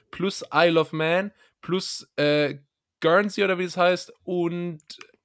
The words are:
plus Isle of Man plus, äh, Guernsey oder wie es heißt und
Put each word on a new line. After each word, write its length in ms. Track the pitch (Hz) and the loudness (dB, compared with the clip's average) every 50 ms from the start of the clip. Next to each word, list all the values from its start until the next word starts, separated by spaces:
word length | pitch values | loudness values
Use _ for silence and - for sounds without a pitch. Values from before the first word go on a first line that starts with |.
| _ _ | _ _
plus 340 | - - 180 196 - - - - | -8 -4 -4 -4 -4 -6 -8 -2
Isle 260 | 139 156 175 170 165 165 | 2 2 4 4 4 2
of 140 | 151 - | 0 0
Man 400 | 160 156 156 160 170 185 202 208 - _ _ _ _ _ | -2 -2 -2 0 0 0 -2 -4 -10 _ _ _ _ _
plus, 440 | - - 175 190 - - - - - _ _ | -8 -4 -4 -4 -4 -6 -8 -10 -12 _ _
äh, 400 | - 147 147 147 147 147 147 147 139 - _ _ _ _ _ _ _ | 0 2 2 2 2 0 0 -4 -8 -16 _ _ _ _ _ _ _
Guernsey 440 | - 160 170 202 208 202 - 208 196 | 2 4 4 4 4 2 0 0 0
oder 140 | 190 185 175 | 0 0 0
wie 60 | 185 | -4
es 120 | 170 - 180 | -4 0 2
heißt 340 | 175 180 180 180 - - - _ _ | 2 2 2 0 -4 -10 -18 _ _
und 560 | - 180 175 170 170 175 175 175 175 160 151 _ - - - - - _ _ | -4 -2 -2 0 -2 -2 -4 -6 -6 -8 -10 _ -18 -20 -20 -20 -20 _ _